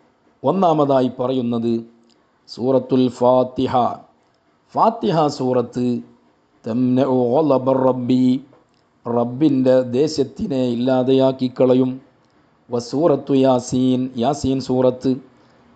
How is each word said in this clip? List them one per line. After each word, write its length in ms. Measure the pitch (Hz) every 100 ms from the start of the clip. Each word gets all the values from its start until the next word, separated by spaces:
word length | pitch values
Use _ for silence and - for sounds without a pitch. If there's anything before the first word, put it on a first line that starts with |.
| _ _ _ _
ഒന്നാമതായി 640 | 131 180 180 156 139 135 131
പറയുന്നത് 640 | 123 123 131 120 117 117 113 117 _ _ _ _ _ -
സൂറത്തുൽ 560 | - 123 131 127 131 127
ഫാത്തിഹ. 640 | 120 123 127 127 - 127 127 117 - - _ _ _ _ _ _ 135
ഫാത്തിഹ 420 | 196 226 214 165 147
സൂറത്ത് 560 | 131 127 123 120 127 123 120 120 _ _ _ _ _ -
തംനഉ 520 | 113 127 127 131 127 120
ഗളബർ 520 | 131 156 131 123 131
റബ്ബി, 440 | 127 127 120 127 127 131 - _ _ _ _ _ 120
റബ്ബിൻ്റെ 680 | 120 120 123 156 135 131 131 123
ദേഷ്യത്തിനെ 720 | 120 151 156 127 - 107 135 127
ഇല്ലാതെയാക്കി 800 | 117 123 131 127 131 131 131 127
കളയും. 420 | 120 127 127 131 131 - _ _ _ _ _ -
വസൂറത്തു 640 | 120 117 131 165 139 - 139
യാസീൻ, 680 | 131 127 117 127 127 127 127 127
യാസീൻ 420 | 120 147 131 135
സൂറത്ത് 520 | 127 127 127 123 135 127 - _ _ _ _